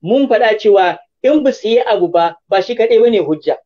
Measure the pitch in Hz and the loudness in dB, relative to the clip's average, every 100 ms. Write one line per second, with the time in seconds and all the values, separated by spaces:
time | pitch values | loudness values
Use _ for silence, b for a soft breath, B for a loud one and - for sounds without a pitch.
0 | 165 254 277 220 226 214 220 196 180 165 | -2 -2 0 0 0 0 2 2 2 -2
1 | _ _ 254 302 269 - 214 226 233 202 | _ _ 0 0 0 -4 -2 -2 0 -2
2 | 175 170 170 - _ 196 185 240 226 226 | 0 0 -2 -4 _ -4 -4 -4 0 2
3 | 240 220 151 156 151 131 | 2 0 -2 -4 -4 -6